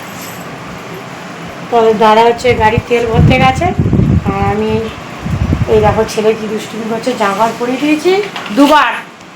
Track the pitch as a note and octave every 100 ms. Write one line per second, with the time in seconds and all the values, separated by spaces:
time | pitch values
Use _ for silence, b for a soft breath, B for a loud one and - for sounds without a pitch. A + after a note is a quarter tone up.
0 | - - - - - - - - - -
1 | - - - - - - - A#3 A3+ G#3
2 | A3 G#3+ A#3 A#3 B3+ A#3 G#3+ A#3 - A#3+
3 | A#3 A3 - B3+ C4 C4 F4 F#4 - -
4 | - - - G3 G3+ G#3 G#3+ A3 A3 -
5 | - - - - - - - A3 G#3 G3+
6 | G#3+ A3+ G#3+ G#3+ G#3+ G#3+ - G#3+ A3 A3+
7 | B3+ G#3 G3+ G3 A3+ - A#3+ C4 D4 D4+
8 | E4+ G4 G4+ - - G#3 C#4 D4 B3 -
9 | - - -